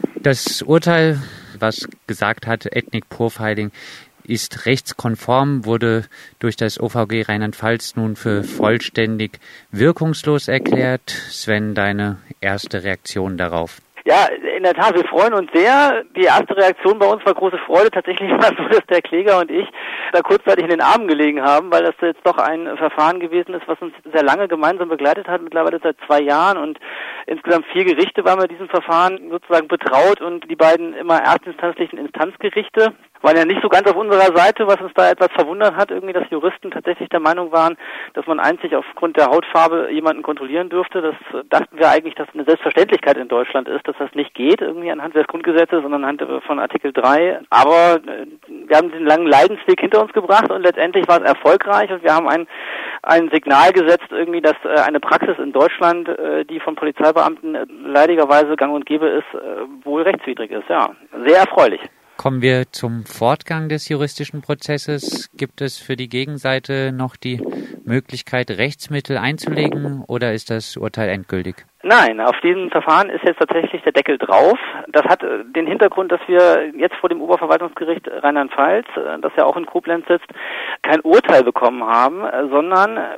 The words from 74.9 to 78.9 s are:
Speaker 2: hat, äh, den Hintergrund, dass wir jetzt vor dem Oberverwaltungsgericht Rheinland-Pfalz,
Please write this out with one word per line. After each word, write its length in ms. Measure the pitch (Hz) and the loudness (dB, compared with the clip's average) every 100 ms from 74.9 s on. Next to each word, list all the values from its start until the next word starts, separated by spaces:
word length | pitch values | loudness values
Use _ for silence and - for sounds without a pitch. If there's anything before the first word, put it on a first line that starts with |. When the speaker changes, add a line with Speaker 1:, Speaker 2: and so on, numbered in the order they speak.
| 147 - | 2 2
Speaker 2:
hat, 180 | - | 2
äh, 220 | 180 110 117 156 | 0 -6 -6 -4
den 100 | 160 | -2
Hintergrund, 460 | 135 196 - 185 | 2 2 2 -2
dass 80 | - - | -2 2
wir 460 | 175 175 165 151 143 | 4 6 4 0 -2
jetzt 220 | 175 - | -4 -2
vor 100 | 180 | -4
dem 140 | 170 | -2
Oberverwaltungsgericht 840 | 160 175 160 165 170 - 165 165 - - | 0 0 2 0 -2 -6 -6 -6 -8 -4
Rheinland-Pfalz, 640 | 143 147 135 - 147 208 247 | 0 0 -2 0 0 0 -2